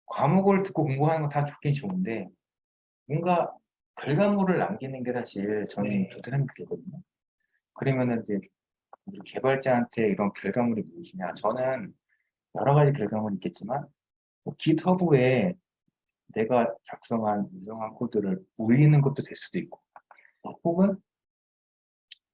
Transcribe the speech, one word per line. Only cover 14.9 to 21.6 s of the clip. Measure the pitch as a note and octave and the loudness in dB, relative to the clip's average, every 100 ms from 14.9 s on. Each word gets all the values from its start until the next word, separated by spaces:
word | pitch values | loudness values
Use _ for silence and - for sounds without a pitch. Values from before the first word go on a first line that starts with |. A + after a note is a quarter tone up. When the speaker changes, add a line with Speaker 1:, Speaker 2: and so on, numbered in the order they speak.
| F#3 E3+ C3+ B2+ B2+ F2+ - _ _ _ _ _ _ _ | 2 4 4 6 4 2 -2 _ _ _ _ _ _ _
Speaker 1:
내가 | G#2+ A2 B2 A#2 - | -4 2 2 2 -4
작성한, | - - - A2+ G#2+ G#2 F#2+ | -16 -18 -6 -2 0 -2 -4
유성한 | F#2 G2+ A2+ A2 | -8 -14 -10 -12
코드를 | - A#2+ A2 G2 F#2 - - | -8 -4 -2 -2 -4 -8 -4
올리는 | A2+ C3+ D3+ D3 | 4 6 8 8
것도 | C#3 - | 4 0
될 | - - | -8 -12
수도 | - F2+ | -8 -8
있고, | - - _ - _ - _ _ - - | -8 -14 _ -20 _ -20 _ _ -14 -4
혹은 | E3+ F3 G3 F#3+ _ _ _ _ _ _ | -2 2 2 0 _ _ _ _ _ _